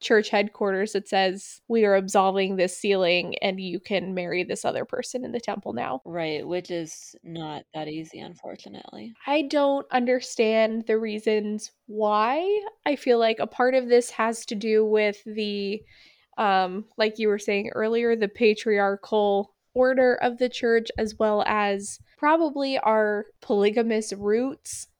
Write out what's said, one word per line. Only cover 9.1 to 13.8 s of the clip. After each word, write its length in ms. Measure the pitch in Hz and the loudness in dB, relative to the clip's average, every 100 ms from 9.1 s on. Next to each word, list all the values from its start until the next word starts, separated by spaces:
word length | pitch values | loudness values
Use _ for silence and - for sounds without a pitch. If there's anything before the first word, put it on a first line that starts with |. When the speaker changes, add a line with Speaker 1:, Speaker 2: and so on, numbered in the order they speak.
| 226 - | -12 -2
Speaker 1:
I 160 | 294 | -2
don't 440 | 277 294 277 277 - | 0 0 2 0 -2
understand 960 | 254 247 254 - - 220 220 220 226 226 | 0 2 0 -2 0 2 4 2 0 0
the 120 | 220 | 0
reasons 720 | 226 214 220 214 208 214 - _ - | -2 -4 0 0 0 -6 -8 _ -12
why. 600 | 214 208 208 226 294 381 415 415 - | -2 0 2 2 0 0 -2 -4 -6
I 120 | 302 277 | -2 0
feel 220 | 262 233 | 2 4
like 200 | 226 226 | 4 0
a 80 | 233 | -2
part 280 | - 247 | 0 2
of 140 | 262 | 2